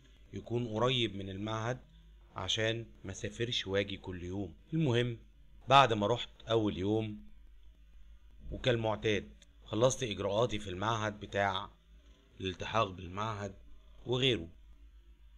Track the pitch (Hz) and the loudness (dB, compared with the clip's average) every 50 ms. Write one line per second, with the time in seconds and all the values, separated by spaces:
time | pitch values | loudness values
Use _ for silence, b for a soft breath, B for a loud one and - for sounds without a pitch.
0 | - - - - - - - 101 - - 113 120 123 110 107 110 120 131 135 123 | -14 -20 -20 -20 -20 -12 -12 -10 -6 -2 -2 -2 -2 0 0 2 2 4 4 2
1 | 117 101 92 98 92 98 95 95 104 110 110 110 110 120 127 127 - - - - | 2 0 -2 -4 -8 -6 -6 -6 -4 -4 -2 -2 -2 -2 -4 -4 -8 -20 -20 -20
2 | - - - - - - - - 95 92 - 110 110 110 113 117 113 - - - | -20 -20 -20 -20 -20 -16 -10 -8 -4 -2 0 0 2 0 0 -2 -6 -10 -16 -14
3 | - 95 95 - - 101 - - 117 120 120 - - 95 95 101 101 98 98 90 | -12 -10 -10 -6 -8 -8 -4 -4 -4 -2 -2 -4 -2 0 2 2 2 0 -4 -10
4 | - 95 90 87 85 87 92 101 98 82 - - - - 156 160 160 131 117 120 | -8 -8 -8 -8 -6 -6 -6 -6 -6 -6 -10 -16 -12 -4 -2 0 2 4 4 4
5 | 123 123 117 - - - - - - - - - - 123 135 139 135 113 113 107 | 2 2 -2 -8 -12 -20 -20 -20 -20 -20 -20 -16 0 6 8 8 10 8 6 4
6 | 101 104 120 120 - - - - - - 113 113 107 101 82 85 92 101 107 110 | 4 2 2 2 -2 -10 -14 -18 -4 2 2 4 4 4 0 0 0 2 2 0
7 | 110 107 107 107 - - - - - - - - - - - - - - - - | 0 -2 -6 -10 -14 -16 -18 -20 -20 -20 -20 -20 -20 -20 -20 -20 -20 -20 -20 -20
8 | - - - - - - - - - - - - - 131 120 113 113 110 104 104 | -20 -20 -20 -20 -20 -20 -20 -16 -10 -8 -8 -2 0 2 2 2 2 0 0 0
9 | 110 110 104 92 - - - - - - - - - - 110 107 120 131 120 - | 2 2 2 2 0 -4 -16 -20 -20 -20 -20 -20 -12 -6 0 4 4 4 4 2
10 | 131 107 98 90 98 98 101 107 123 120 110 101 104 98 90 90 101 110 117 110 | -4 -4 -4 -2 -2 0 2 2 2 2 0 -4 -6 -6 -6 -2 0 0 0 0
11 | 107 107 104 104 101 - - 98 101 98 95 95 101 - - _ _ - - - | 0 -2 -4 -6 -12 -4 0 2 2 2 2 -2 -4 -6 -14 _ _ -20 -20 -20
12 | - - - - - _ - - 95 92 87 - 101 98 107 110 110 95 90 90 | -20 -20 -20 -20 -20 _ -12 -6 -4 -4 -4 -4 -8 -2 2 2 2 2 0 -8
13 | 92 85 92 101 107 113 107 101 104 98 95 - - - - - - - - - | -10 -10 -6 -4 -4 -4 -2 -4 -6 -8 -8 -10 -18 -18 -18 -18 -18 -20 -20 -14
14 | - 113 123 127 135 131 113 87 82 82 - - - - - - - - - - | -4 -2 0 2 4 4 4 2 -2 -8 -12 -18 -20 -20 -20 -20 -20 -20 -20 -20
15 | - - - _ - - - | -20 -20 -20 _ -20 -20 -20